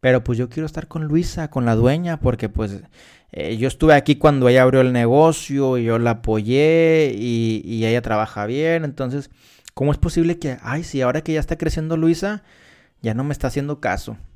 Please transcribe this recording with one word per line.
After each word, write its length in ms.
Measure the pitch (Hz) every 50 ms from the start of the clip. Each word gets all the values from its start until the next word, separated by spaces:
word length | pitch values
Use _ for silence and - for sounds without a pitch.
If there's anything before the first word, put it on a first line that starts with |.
| -
Pero, 180 | 127 127 123
pues, 160 | 117 - 123
yo 120 | 113 127 120
quiero 160 | - 160 156
estar 240 | 151 156 165 156 -
con 160 | - 160 156
Luisa, 440 | 151 147 165 170 - - 175 160 147
con 140 | - 135 123
la 120 | 117 113
dueña, 440 | 110 117 127 143 165 175 175 165 151
porque, 300 | - 127 127 - - 104
pues, 340 | - - 110 101 98 98 - _ _ - - - _ _ _ _
eh, 240 | - - 76 80 113
yo 140 | 110 120 135
estuve 240 | - - - 156 -
aquí 240 | 180 180 - 143
cuando 320 | - - 156 143 135 127 123
ella 140 | 123 131 127
abrió 180 | 127 127 131
el 100 | 131 127
negocio 880 | 123 123 120 117 123 143 156 165 160 - - - 139 139 139 131 131
y 80 | 123 117
yo 120 | 113 117
la 120 | 117 117 120
apoyé 1000 | 117 113 117 - 110 110 104 110 127 135 147 156 160 165 165 160 160 160 156 135 110
y, 460 | 101 113 123 120 117 117 113 113 107 -
y 220 | 85 117 113 113
ella 160 | 113 117 120
trabaja 440 | 117 117 110 107 110 110 - 107 104
bien. 380 | 107 120 143 156 165 165 165 160
Entonces, 480 | 147 131 - 135 127 131 143 135 - _ _ _ _ _ _ _ - _
¿cómo 200 | - 135 147 147
es 40 |
posible 420 | 147 - 175 - 170 165 170 175 170
que, 180 | - 147 127 123
ay, 220 | - 120 127 156 170
sí, 180 | - - 139
ahora 200 | 127 - - 156
que 100 | 156 -
ya 80 | 156 156
está 180 | 151 - 165
creciendo 380 | 156 165 160 - 165 156 160 165
Luisa, 480 | 160 160 160 170 165 196 202 214 202 _ _ _ _ _ _ _ _ _ _ _ _
ya 120 | - 113 110
no 100 | 117 135
me 80 | 147
está 160 | 143 - -
haciendo 320 | 127 - 143 139 143 147 147
caso? 380 | - 101 92 - - - 113 - - - _